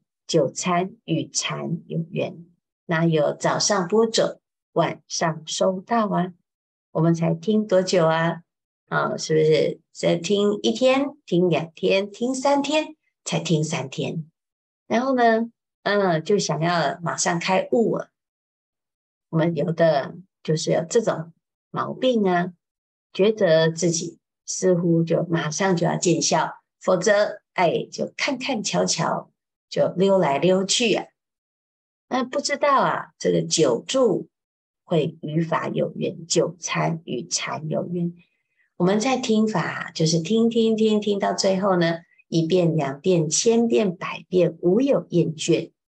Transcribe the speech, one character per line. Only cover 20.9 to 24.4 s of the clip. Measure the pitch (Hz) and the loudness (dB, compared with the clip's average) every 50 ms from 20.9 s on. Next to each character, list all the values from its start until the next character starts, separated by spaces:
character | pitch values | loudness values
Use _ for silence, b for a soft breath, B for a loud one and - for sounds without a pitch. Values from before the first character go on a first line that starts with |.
| - 226 | 0 0
种 | 214 175 - 156 160 - - _ _ _ _ _ _ _ | 0 0 -2 -4 -8 -12 -16 _ _ _ _ _ _ _
毛 | - 131 123 139 143 | -8 -6 -6 -6 -4
病 | - 254 254 247 226 202 190 | -2 0 0 2 2 2 2
啊， | 180 175 175 180 - _ _ _ _ _ _ _ _ _ _ _ - | 2 2 0 -2 -6 _ _ _ _ _ _ _ _ _ _ _ -2
觉 | - 190 214 220 | 0 2 2 2
得 | 214 202 175 160 165 160 165 | 2 2 4 4 4 4 2
自 | 165 - 185 170 | 0 0 0 0
己 | 160 - - - - - _ _ _ _ | 0 -2 -4 -8 -12 -16 _ _ _ _